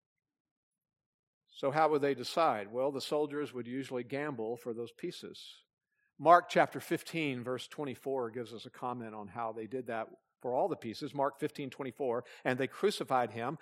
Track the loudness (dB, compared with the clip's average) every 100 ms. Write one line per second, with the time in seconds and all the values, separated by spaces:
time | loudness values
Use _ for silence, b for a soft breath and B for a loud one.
0 | _ _ _ _ _ _ _ _ _ _
1 | _ _ _ _ _ -2 0 4 4 4
2 | 2 0 -2 2 4 2 -2 -2 0 -2
3 | -2 0 0 -2 -6 -6 -6 -6 -4 -6
4 | -4 -4 -4 -4 -6 -6 -6 -6 -8 -8
5 | -10 -8 -12 -14 -18 -20 _ _ _ _
6 | _ 4 10 10 10 4 4 2 -4 -4
7 | -2 -2 -2 -2 -4 -6 -6 -8 -6 -6
8 | -4 -4 -4 -6 -8 -12 -14 -8 -6 -4
9 | -8 -10 -10 -6 -4 -4 -6 -6 -4 -4
10 | -6 -12 _ _ -2 2 2 0 -6 -8
11 | -6 0 0 0 -4 -4 -8 -8 -10 -4
12 | -2 -2 B B 0 2 0 0 0 0
13 | 0 2 2 -2 -6 -6